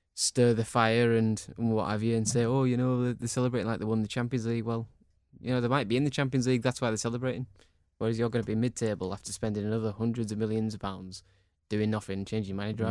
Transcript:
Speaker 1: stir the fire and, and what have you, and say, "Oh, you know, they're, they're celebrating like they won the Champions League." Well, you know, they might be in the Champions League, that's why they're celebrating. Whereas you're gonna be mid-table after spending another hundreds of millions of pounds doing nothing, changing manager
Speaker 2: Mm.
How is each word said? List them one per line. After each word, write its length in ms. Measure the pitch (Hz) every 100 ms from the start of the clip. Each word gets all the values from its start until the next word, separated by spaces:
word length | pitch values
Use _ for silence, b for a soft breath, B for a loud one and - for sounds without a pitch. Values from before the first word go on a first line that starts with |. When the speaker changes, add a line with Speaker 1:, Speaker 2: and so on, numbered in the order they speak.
| _
Speaker 1:
stir 380 | - - - 120
the 100 | 113
fire 480 | 113 123 113 113 120
and, 340 | 113 110 107 - -
and 120 | 117
what 160 | 110 92
have 120 | 107
you, 140 | 110 113
and 100 | 104
say, 180 | 120
"Oh, 200 | 117 131
you 120 | 131 123
know, 280 | 127 123
they're, 80 | 123
they're 160 | 120 117
celebrating 380 | - 123 123 101
like 100 | 113
they 60 |
won 180 | 107 110
the 60 | 107
Champions 380 | - 120 127 113
League." 180 | 117
Well, 240 | 113 117 113 - _ _ _ -
you 100 | -
know, 80 | 127
they 80 | 120
might 200 | 139 110
be 80 | 120
in 80 |
the 60 | 147
Champions 360 | 135 135 131 123
League, 160 | 127
that's 180 | 127 -
why 80 | 123
they're 80 | 110
celebrating. 500 | 117 120 127 120 127 - b b b -
Whereas 200 | 110 113
you're 120 | 117
gonna 120 | 117
be 100 | 101
mid-table 580 | 110 120 - 113 101 92
after 180 | 98 -
spending 320 | 104 110 104
another 280 | 104 113 110
hundreds 400 | 101 113 117 110
of 60 | 107
millions 360 | 110 110 110
of 60 | 104
pounds 420 | 98 95 92 92 - _ _ _ -
doing 220 | 107 107
nothing, 340 | 110 - 95
changing 320 | 98 110 98 98
manager 280 | 104 110
Speaker 2:
Mm. 20 | 113